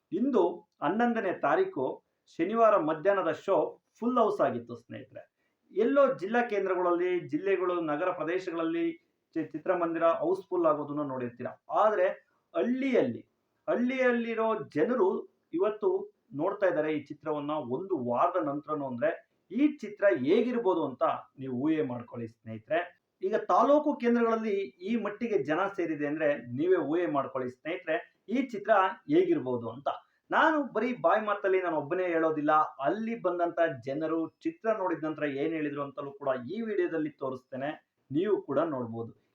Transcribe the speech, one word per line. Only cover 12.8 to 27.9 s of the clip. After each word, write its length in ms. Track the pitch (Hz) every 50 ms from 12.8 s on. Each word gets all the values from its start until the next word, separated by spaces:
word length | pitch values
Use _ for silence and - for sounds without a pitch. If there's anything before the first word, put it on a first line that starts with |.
| 269 269 240 190 147 123 110 110 - _ _ _ _ _ _ _ - -
ಹಳ್ಳಿಯಲ್ಲಿರೋ 840 | 175 220 247 247 262 254 254 247 240 240 233 226 226 220 220 220 220 220 147 - -
ಜನರು 640 | 143 - 220 254 240 185 190 220 233 - - _ _ _ _ -
ಇವತ್ತು 600 | 165 196 214 208 - 208 190 180 196 202 - _ _ _ - 131
ನೋಡ್ತಾ 320 | 139 160 190 208 208 202
ಇದ್ದಾರೆ 280 | 180 170 151 151 156 156
ಈ 60 | 147
ಚಿತ್ರವನ್ನ 500 | - - 151 - - 156 151 147 143 143
ಒಂದು 540 | 151 151 123 117 127 147 190 196 190 143 120
ವಾರದ 420 | 120 120 127 165 175 180 185 160
ನಂತರನೂ. 400 | 147 139 147 - 151 151 147 139
ಅಂದ್ರೆ 500 | 131 123 120 139 160 - - - _ _ _ _ -
ಈ 180 | 175 240 294 302
ಚಿತ್ರ 360 | 294 - - 202 - - 196
ಹೇಗಿರ್ಬೋದು 840 | 202 190 139 123 143 190 240 226 247 233 233 - 185 175 165 151 131
ಅಂತ 140 | 123 - 165 151 131 123 - _ _ -
ನೀವು 160 | 131 131 123
ಊಹೆ 280 | 120 139 156 160 151
ಮಾಡ್ಕೊಳ್ಳಿ 460 | 143 127 123 117 117 - - 120 117 110
ಸ್ನೇಹಿತರೆ. 800 | - _ - 113 110 110 - - 151 170 175 - - _ _ _ _ -
ಈಗ 120 | 185 196 214
ತಾಲೂಕು 580 | 214 - - 180 190 254 269 294 302 294 302 277
ಕೇಂದ್ರಗಳಲ್ಲಿ 640 | - 233 240 240 240 233 226 226 220 220 220 196 202
ಈ 360 | 196 - - - 180 202 240
ಮಟ್ಟಿಗೆ 460 | 233 202 208 208 - 240 214 208 190
ಜನ 160 | - 135 156 175 196 196 -
ಸೇರಿದೆ 300 | - 170 160 156 143 147
ಅಂದ್ರೆ 320 | 143 147 160 160 147 147 117
ನೀವೇ 380 | 120 120 120 135 160 180 190
ಊಹೆ 300 | 170 147 135 156 175 175
ಮಾಡ್ಕೊಳ್ಳಿ 440 | 160 151 139 - - - 131 127 123
ಸ್ನೇಹಿತರೆ, 760 | - _ - 156 180 180 - 160